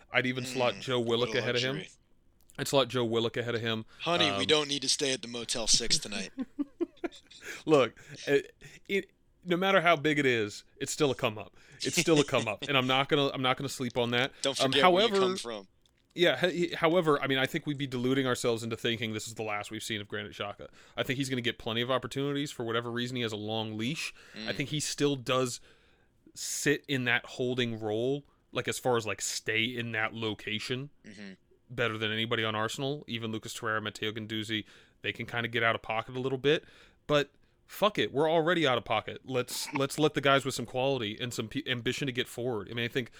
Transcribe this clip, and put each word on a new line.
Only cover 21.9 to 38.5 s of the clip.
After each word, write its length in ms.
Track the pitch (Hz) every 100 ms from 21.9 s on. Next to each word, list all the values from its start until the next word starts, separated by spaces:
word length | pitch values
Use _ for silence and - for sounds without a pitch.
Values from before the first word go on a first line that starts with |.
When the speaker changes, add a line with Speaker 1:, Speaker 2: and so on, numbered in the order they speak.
| 127 123 135 139 143 147
Speaker 1:
For 140 | - 117
whatever 260 | 113 120
reason, 240 | 117 123 127
he 60 |
has 80 | 113
a 60 | 107
long 400 | 107 110 110 107
leash. 360 | 117 160 - - - 104
I 160 | 110
Speaker 2:
Mm. 40 | 156
Speaker 1:
think 120 | 135
he 120 | 151
still 340 | - - 143 139
does 460 | 120 131 127 - - _ _ _ _ _ - -
sit 480 | - - 147 143 -
in 160 | 135 120
that 200 | 120 -
holding 540 | - 127 123 117 110
role, 460 | 110 107 127 143 - _ _
like, 160 | 123 120
as 100 | 110
far 200 | 131 117
as, 80 | 104
like, 160 | 98
stay 420 | - - - 110
in 300 | 113 120 117
that 200 | 110 110
location 760 | 113 110 104 107 107 - 127 143 _ 110
Speaker 2:
Mm-hmm. 260 | 101 101 95 _ _ -
Speaker 1:
better 260 | 123 117 107
than 140 | 107
anybody 320 | 110 113 117
on 120 | 110 107
Arsenal. 500 | 113 - 139 147 -
Even 240 | 117 113
Lucas 220 | 110 113 -
Torreira, 260 | 113 110
Matteo 300 | 107 - 107
Guendouzi, 540 | 110 107 110 107 107 - - - _
they 120 | 104
can 120 | 101 110
kinda 220 | 117 117
get 160 | 117
out 120 | 113 107
of 60 |
pocket 340 | - 110 120 127
a 40 |
little 180 | 131 131
bit. 280 | 139 160 - - - _ -
But 220 | 147 143 _ _ _ -
fuck 320 | - 208 -
it, 120 | 107
we're 180 | 131 160
already 360 | 165 156